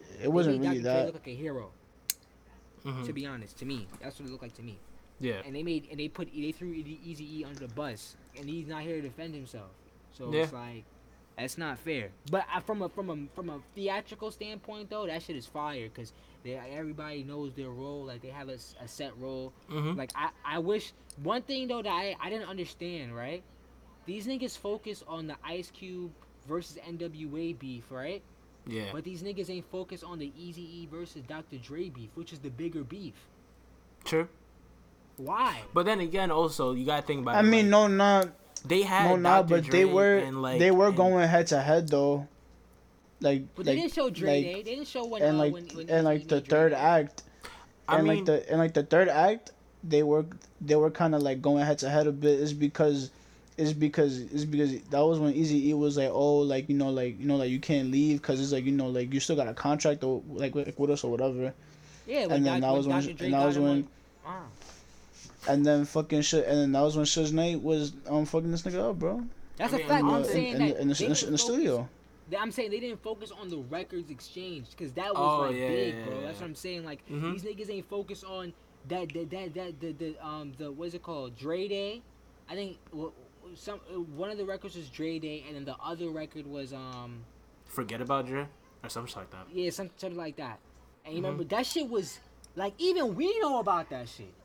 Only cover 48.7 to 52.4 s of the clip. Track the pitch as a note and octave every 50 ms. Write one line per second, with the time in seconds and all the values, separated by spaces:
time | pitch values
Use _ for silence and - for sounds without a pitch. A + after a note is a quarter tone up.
48.7 | E3 D3+ C#3+ - D#3+ E3+ F#3+ F3+ C#3+ D3+ F3 G3 A3+ - - - - _ - -
49.7 | - - - E3 D3+ D3 D3+ D3 D3+ D#3 D#3 E3 - - - - - - D3 C#3+
50.7 | D3+ D3+ D#3 D#3+ D#3 - E3+ D#3+ D#3 D3 C#3+ C#3 C3 C3 C3+ C#3+ C#3+ C#3+ C#3+ D3+
51.7 | D3 - C3+ C3+ D3 D3+ D3+ D3+ C#3+ C#3 D3 D3 C#3+ C#3